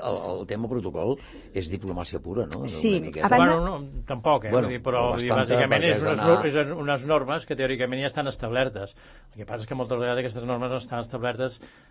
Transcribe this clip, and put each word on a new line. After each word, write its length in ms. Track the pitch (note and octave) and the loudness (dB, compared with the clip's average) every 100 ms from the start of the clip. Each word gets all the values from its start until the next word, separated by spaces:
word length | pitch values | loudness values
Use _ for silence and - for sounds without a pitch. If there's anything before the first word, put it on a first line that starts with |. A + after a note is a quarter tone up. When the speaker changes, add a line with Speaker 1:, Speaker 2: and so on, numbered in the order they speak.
| B2 F#2 F2 F#2 | -2 -4 -4 -6
Speaker 1:
el 60 | G2 | -4
tema 240 | G#2 A2+ | -4 -2
protocol 480 | B2 F#2 D#2+ G2 C#3 - - - - | -2 -4 -2 0 -2 -6 -18 -8 -6
és 160 | D#2+ | -4
diplomàcia 480 | F#2+ G2 F2+ F2+ E2+ | -6 -4 -6 -6 -6
pura, 240 | - G2+ G#2+ | -4 -4 -4
no? 220 | - C3 | -6 -6
Speaker 2:
Sí, 300 | - A3+ F#3 | 0 2 2
Speaker 1:
Una 100 | - | -2
miqueta. 180 | D#2+ G3+ | -2 4
Speaker 2:
a 40 | |
banda 260 | D3+ F3 E3 | 6 8 6
Speaker 3:
Bueno, 240 | F3 D#3+ | 2 -4
no, 240 | C#3 C3 A2 | -6 -8 -6
tampoc, 400 | C3 D#3 C#3+ A2 | -2 2 2 4
eh? 60 | |
Speaker 1:
Bueno, 160 | B2 B2+ | 2 2
Speaker 3:
Vull 80 | B2 | -2
dir, 60 | |
però, 80 | C3 | 0
Speaker 1:
però 180 | B2 A#2+ | 2 2
Speaker 3:
vull 80 | A#2+ | 2
dir, 80 | A#2+ | 2
Speaker 1:
bastanta, 220 | A#2+ B2 B2 | 2 4 4
Speaker 3:
bàsicament 260 | C3+ C#3 | 4 4
Speaker 1:
perquè 80 | E3 | 4
Speaker 3:
és 80 | C#3 | 2
Speaker 1:
has 60 | |
Speaker 3:
unes 140 | G#2 G#2+ | 2 2
Speaker 1:
d'anar 160 | - - | 4 4
Speaker 3:
nor-, 100 | D#3 | 4
és 320 | C#3+ C#3+ D#3+ | 0 0 -2
unes 220 | C#3+ C#3 C3+ | -2 -2 2
normes 400 | D3+ C3 D#3 - | 0 2 -4 -4
que 80 | C3 | -2
teòricament 460 | C3 C3 B2+ C3 | 0 0 -2 -2
ja 60 | C3+ | -2
estan 140 | D3 C#3 | -2 -4
establertes. 680 | - A2+ A#2+ C3+ G#2 G2 - - - - | -4 -2 0 0 -2 -10 -12 -20 -20 -20
El 40 | G#2 | -16
que 40 | G#2 | -10
passa 140 | A#2 | -8
és 40 | A2 | -6
que 60 | C3 | -4
moltes 220 | A#2 B2 | -2 0
vegades 220 | B2 B2 | 0 0
aquestes 220 | B2+ A2+ A#2+ | -2 -6 -4
normes 240 | A#2+ B2 | -2 -2
no 80 | B2+ | -4
estan 220 | A#2+ A#2+ | -4 -6
establertes, 580 | A#2 B2+ B2 A#2 C3 - - - - | -6 -4 -4 -2 -4 -6 -18 -20 -20